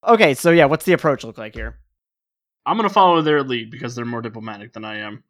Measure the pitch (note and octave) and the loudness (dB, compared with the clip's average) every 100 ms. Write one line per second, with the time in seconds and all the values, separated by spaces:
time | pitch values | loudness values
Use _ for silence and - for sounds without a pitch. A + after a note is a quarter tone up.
0 | - A#3 F#3 C3+ E3+ E3+ C#3+ D#3 - E3+ | 2 4 4 2 2 6 4 2 0 0
1 | D#3+ C3+ A2+ A2 G#2+ A2+ A2 - _ _ | 0 -2 -6 -14 -16 -12 -14 -14 _ _
2 | _ _ _ _ _ _ - G3 G#3+ G#3 | _ _ _ _ _ _ -4 -2 0 4
3 | F#3 E3+ D#3 D3+ C3 B2 A2+ A#2+ B2+ A#2+ | 6 4 2 0 0 -6 -8 -10 -10 -8
4 | A#2+ A#2 A#2 A2 A2 G#2+ G#2 A#2 G#2+ G#2+ | -8 -8 -10 -12 -14 -14 -16 -16 -14 -12
5 | G#2+ G#2 _ | -12 -14 _